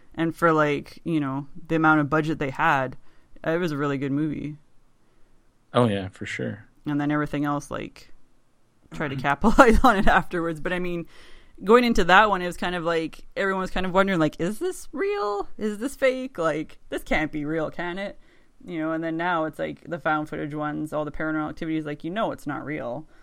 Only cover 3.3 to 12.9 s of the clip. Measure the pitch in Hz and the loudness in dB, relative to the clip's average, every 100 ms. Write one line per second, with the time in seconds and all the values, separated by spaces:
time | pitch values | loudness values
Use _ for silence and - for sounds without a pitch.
3.3 | - - 165 175 143 147 139 139 139 156 | -8 -2 0 0 0 -2 -2 -2 -2 -2
4.3 | - 147 151 _ - _ _ _ - - | -4 -8 -10 _ -20 _ _ _ -20 -20
5.3 | - _ _ _ 131 120 101 95 - 101 | -20 _ _ _ 2 2 2 -4 -10 -10
6.3 | - 120 104 - _ 147 143 147 151 147 | -6 -6 -8 -14 _ -4 -2 0 0 0
7.3 | 147 147 143 - 110 110 - - - - | -2 -2 -2 -4 -8 -10 -14 -18 -18 -20
8.3 | _ _ _ _ _ _ 165 151 139 143 | _ _ _ _ _ _ -8 -6 -2 -2
9.3 | 143 214 220 247 226 254 208 220 170 - | 2 4 6 6 6 4 4 4 4 2
10.3 | 180 165 156 175 180 180 170 165 - - | -4 -4 -4 -4 -4 -4 -6 -8 -16 -20
11.3 | - - - 196 240 240 220 175 185 214 | -20 -20 -4 6 6 6 4 8 8 8
12.3 | 190 180 165 185 175 165 | 4 -2 -4 -4 -2 0